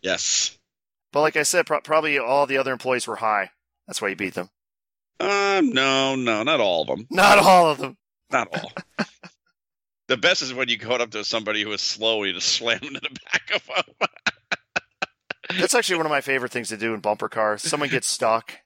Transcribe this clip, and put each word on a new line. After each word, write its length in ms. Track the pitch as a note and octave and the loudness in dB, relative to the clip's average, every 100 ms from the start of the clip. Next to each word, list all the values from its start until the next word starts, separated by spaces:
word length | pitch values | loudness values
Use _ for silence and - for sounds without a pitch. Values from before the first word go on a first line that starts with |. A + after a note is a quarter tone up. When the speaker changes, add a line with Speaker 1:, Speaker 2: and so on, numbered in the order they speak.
Speaker 1:
Yes. 560 | F#2 F2 - - - - _ _ _ _ _ | -4 -4 -2 -2 -2 -8 _ _ _ _ _
Speaker 2:
But 100 | C#3+ | 0
like 120 | D#3 D#3 | 2 2
I 60 | |
said, 240 | D3 F3+ D#3+ | 0 0 0
pro-, 140 | D#3 | -2
probably 400 | - D#3 D#3 C#3+ | 0 0 2 -2
all 260 | A#2+ C#3 C#3 | 2 2 2
the 120 | C3+ | 2
other 120 | C3 | 0
employees 320 | B2+ B2+ B2 A2+ | -2 -2 -2 -2
were 80 | G#2 | -4
high. 340 | A2 G#2+ F#2+ _ _ _ - | 0 0 -2 _ _ _ -14
That's 120 | - | -6
why 100 | G2+ | -4
you 40 | |
beat 200 | F#2+ F#2+ | -4 -6
them. 140 | F2 F2+ _ _ _ _ _ _ _ | -6 -10 _ _ _ _ _ _ _
Speaker 1:
Um, 520 | F4+ G3+ - - C3 | -2 0 2 2 2
no, 440 | B2+ C3+ C3+ C3+ | 2 2 2 2
no, 300 | C3 B2 G#2+ | 0 0 0
not 160 | A#2+ D#3 | 0 2
all 220 | G2+ E2+ | 2 0
of 40 | D2+ | -2
them. 220 | D2 A#2 | -6 -4
Speaker 2:
Not 260 | F3+ G3+ G#3 | 4 6 8
all 300 | G3 F#3 E3 | 8 8 8
of 100 | C#3+ | 2
them. 180 | C#3 - _ _ _ | -4 -12 _ _ _
Speaker 1:
Not 160 | - - - | -2 -2 -6
all. 140 | - - - - | -10 -14 -14 -8
<laughs> 80 | - _ G3 _ _ _ _ _ _ _ - | -8 _ -20 _ _ _ _ _ _ _ -4
The 100 | B2+ | 0
best 260 | E3 F#3+ | 2 2
is 120 | C3+ | -2
when 140 | B2+ B2+ | -4 -2
you 80 | A2+ | -4
go 120 | G#2+ | -2
up 180 | B2 A#2+ | -2 -2
to 140 | G#2+ | -4
somebody 380 | G#2 A2+ G#2+ G#2+ | -4 -4 -2 -4
who 100 | G#2 | -2
is 80 | G#2 | -4
slow 380 | - - A2+ A2 | -6 -2 0 0
and 60 | G2 | -2
you 60 | |
just 180 | F2+ - | -2 -2
slam 260 | - A#2 A2+ | -2 -2 -2
into 180 | D3 C#3 | -4 -10
the 180 | - C3 - | -12 -14 -6
back 180 | F3 - | -6 -4
of 140 | C#4+ - | -6 -4
them. 420 | E3+ - _ G#3 - - - _ - _ - _ _ - _ _ - - | -6 -6 _ -6 -4 -6 -6 _ -10 _ -8 _ _ -12 _ _ -18 -10
<laughs> 80 | F3+ | -2
Speaker 2:
That's 160 | F3+ | 2
actually 220 | B3 A3 F3 | 2 0 -2
one 100 | D#3+ | 0
of 40 | |
my 100 | C#3+ | -2
favorite 320 | C3+ C3+ B2 | 0 -2 -2
things 160 | B2 G#2+ | -6 -6
to 80 | A2 | -6
do 180 | A2+ | -4
in 60 | A2 | -2
bumper 280 | G#2+ G#2+ A2 | -2 -2 -4
cars. 340 | - G#2+ G#2+ | 0 0 0
Someone 260 | - D3 C#3+ | -4 -2 -2
gets 180 | B2+ - | -2 -4
stuck. 440 | - A#2 A2+ - - | -2 0 0 -2 -20